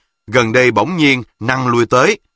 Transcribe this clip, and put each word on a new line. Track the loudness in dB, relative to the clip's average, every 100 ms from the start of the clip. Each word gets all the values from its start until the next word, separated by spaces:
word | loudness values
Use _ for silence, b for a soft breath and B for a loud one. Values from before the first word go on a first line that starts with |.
| _ _ -4
gần | -2 0
đây | 2 2
bỗng | 0 -2 0
nhiên | 0 0 -6 -10
năng | -6 -4 -2
lui | -2 0
tới, | 2 2 -2 _